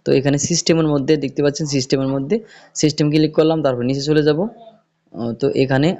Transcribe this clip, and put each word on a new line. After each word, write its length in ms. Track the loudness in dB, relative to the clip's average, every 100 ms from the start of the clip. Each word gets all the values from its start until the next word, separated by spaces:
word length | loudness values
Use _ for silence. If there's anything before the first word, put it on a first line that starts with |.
| 0
তো 60 |
এখানে 260 | 0 2 -2
সিস্টেমের 500 | -2 -2 0 2 2
মধ্যে 300 | 0 0 0
দেখতে 260 | -2 -2
পাচ্ছেন, 240 | -2 -2 -4
সিস্টেমের 400 | -4 -2 -2 0
মধ্যে 320 | -4 -2 -4 -6 -20 -16 -2
সিস্টেম 360 | -2 0 0
ক্লিক 220 | 2 2
করলাম, 300 | 2 2 2
তারপর 200 | 0 0
নিচে 180 | -2 -2
চলে 220 | 0 2
যাব। 180 | 2 0
আহ, 920 | -2 -8 -20 -20 _ _ _ -8 -8
তো 160 | -2 -2
এখানে 460 | 0 2 2 2